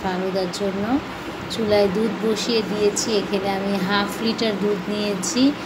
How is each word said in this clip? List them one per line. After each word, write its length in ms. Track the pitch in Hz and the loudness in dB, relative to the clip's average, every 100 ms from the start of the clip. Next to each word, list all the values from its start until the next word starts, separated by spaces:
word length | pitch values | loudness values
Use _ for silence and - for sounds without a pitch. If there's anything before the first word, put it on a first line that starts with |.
ফালুদার 440 | 190 185 190 185 180 - | -2 -2 0 0 -2 -2
জন্য 380 | 202 190 214 277 - - - - - | -2 -2 0 0 -2 -8 -10 -8 -6
চুলায় 380 | - 214 208 202 | -2 2 4 4
দুধ 180 | 190 220 - 220 | 2 0 0 0
বসিয়ে 360 | 214 - 226 190 | 0 2 0 0
দিয়েছি। 380 | 208 208 - - 208 | 2 2 2 0 0
এখানে 320 | - 196 196 | 0 0 0
আমি 280 | 196 196 196 185 | -2 -2 0 0
হাফ 360 | 202 202 - | 0 0 -2
লিটার 300 | 226 220 226 196 | -2 0 0 0
দুধ 300 | 208 202 202 | 0 0 -2
নিয়েছি। 640 | 208 208 190 185 247 269 294 | -2 -2 -2 -2 4 4 2